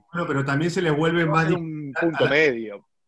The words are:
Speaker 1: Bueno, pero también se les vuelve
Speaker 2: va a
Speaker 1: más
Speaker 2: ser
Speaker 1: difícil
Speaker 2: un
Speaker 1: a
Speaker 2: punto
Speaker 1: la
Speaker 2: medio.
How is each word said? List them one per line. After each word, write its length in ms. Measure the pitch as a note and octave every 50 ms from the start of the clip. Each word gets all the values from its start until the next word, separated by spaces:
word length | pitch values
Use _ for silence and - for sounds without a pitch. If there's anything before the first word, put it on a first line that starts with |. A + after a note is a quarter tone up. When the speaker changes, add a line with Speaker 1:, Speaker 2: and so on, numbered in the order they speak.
| _ _
Speaker 1:
Bueno, 160 | - F3 E3+
pero 160 | D3+ C#3+ C#3 C3+
también 280 | C#3 C#3 C#3+ E3 F3
se 100 | E3 F#3+
les 160 | F3 D#3+ D3
vuelve 300 | C#3+ D#3+ E3 E3 E3+ E3+
Speaker 2:
va 60 | D#3 D#3
a 20 |
Speaker 1:
más 140 | D#3+ D#3+ D#3+
Speaker 2:
ser 100 | F3 F3
Speaker 1:
difícil 160 | E3 D#3+ D#3
Speaker 2:
un 180 | D3+ D3 C#3 C#3
Speaker 1:
a 60 | E3
Speaker 2:
punto 240 | E3+ E3+ D#3 C#3 C3
Speaker 1:
la 60 | A#2+
Speaker 2:
medio. 560 | C#3 D3+ D#3 D3 B2 A#2 A2+ G#2 G2+ G2+ - _ _ _ _